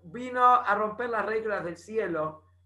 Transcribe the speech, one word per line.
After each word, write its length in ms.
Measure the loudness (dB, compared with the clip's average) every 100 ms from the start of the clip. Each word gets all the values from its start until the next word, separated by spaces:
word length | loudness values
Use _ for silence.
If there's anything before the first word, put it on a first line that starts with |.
vino 400 | -16 -12 -6 4
a 300 | 6 6 4 0
romper 340 | 0 -4 -4
las 160 | -2 -2
reglas 380 | -2 -2 -4
del 120 | -6 -10
cielo, 680 | -8 -4 -2 -2 -4 -8 _ _